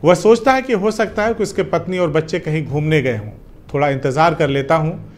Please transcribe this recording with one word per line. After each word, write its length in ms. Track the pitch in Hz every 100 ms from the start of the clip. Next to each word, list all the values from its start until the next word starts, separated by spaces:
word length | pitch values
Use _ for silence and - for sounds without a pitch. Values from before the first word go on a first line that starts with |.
वह 120 | 151 175
सोचता 380 | 208 226 220
है 80 | 262
कि 120 | 262
हो 180 | 214 208
सकता 320 | 214 220 214
है 100 | 214
कि 100 | 220
उसके 200 | 208 - 175
पत्नी 320 | 170 165 185
और 120 | 170
बच्चे 300 | 151 160 180
कहीं 260 | 160 156 131
घूमने 360 | 139 156 156
गए 160 | 131 110
हों, 140 | 104 - - - -
थोड़ा 160 | 139 143
इंतज़ार 440 | 135 139 131 165
कर 140 | 156 147
लेता 260 | 139 139 160
हूँ। 180 | 156 180 -